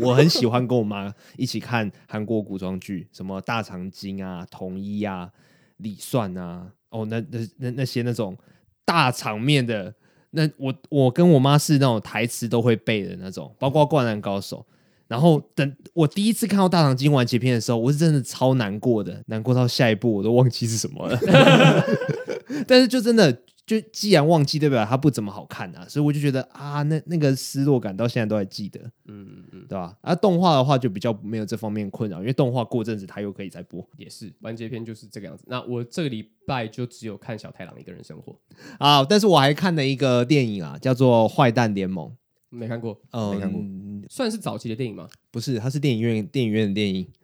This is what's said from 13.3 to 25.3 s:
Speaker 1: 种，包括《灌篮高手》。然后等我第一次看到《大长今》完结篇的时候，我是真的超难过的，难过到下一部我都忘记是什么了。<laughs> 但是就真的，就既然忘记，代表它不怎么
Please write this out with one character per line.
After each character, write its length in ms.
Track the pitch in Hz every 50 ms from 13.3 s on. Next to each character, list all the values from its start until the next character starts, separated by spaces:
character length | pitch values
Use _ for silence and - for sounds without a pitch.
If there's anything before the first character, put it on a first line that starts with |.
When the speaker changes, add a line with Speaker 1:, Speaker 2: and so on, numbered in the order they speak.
Speaker 1:
种， 240 | 92 92 76 - - _
包 120 | 131 139
括 160 | 131 156 147
《灌 180 | 143 160 147 123
篮 160 | 117 107 104
高 180 | 95 101 98 98
手》。 280 | 95 - - - - - _ _ _ _ _ _ _
然 140 | _ 113 120
后 220 | 151 175 156 143 - - _
等 200 | - 147 143 135 - _ - _
我 140 | 170 160
第 200 | 143 - 190 202
一 60 | 220 220
次 140 | - -
看 100 | 190 196
到 120 | 202 190 180
《大 140 | 170 175 156
长 140 | 139 131
今》 140 | 120 135 147
完 160 | 147 135 123
结 100 | 113 127
篇 160 | 117 120 131 123
的 80 | 117
时 120 | 107 - 120
候， 60 | 117
我 120 | 117 131
是 80 | 147 147
真 160 | 165 165 151
的 80 | 143 117
超 320 | - - - 127 131 131
难 240 | 131 113 98 98 107
过 240 | - 123 120 107 98
的， 180 | 92 90 101 107
难 160 | - 113 110 104
过 100 | 127 127
到 140 | 123 127
下 240 | 120 - - 131 117
一 40 | 110
部 180 | 98 - 120 107
我 80 | 98 98
都 80 | 110 120
忘 140 | 123 127 127
记 200 | - - 123 113
是 80 | 110
什 120 | 107 - -
么 200 | - - - -
了。 100 | 127 123 - 196 185 269 262 269 262 226 262 - - - - - 220
<laughs> 680 | - - - - - - - - - - - 254 302 240
但 160 | - 254 254
是 60 | 262
就 140 | 233 220 262
真 160 | 202 233 233
的， 200 | 226 202 147 120 - _ _ _ _ _
就 140 | - 220 220 - - -
既 180 | - - 208
然 140 | 196 156 143
忘 200 | 156 175 160 143
记， 120 | 139 - 151
代 80 | 147 147
表 160 | 135 117 107
它 120 | 104 127
不 140 | 135 135 151
怎 100 | 123 -
么 120 | 107 101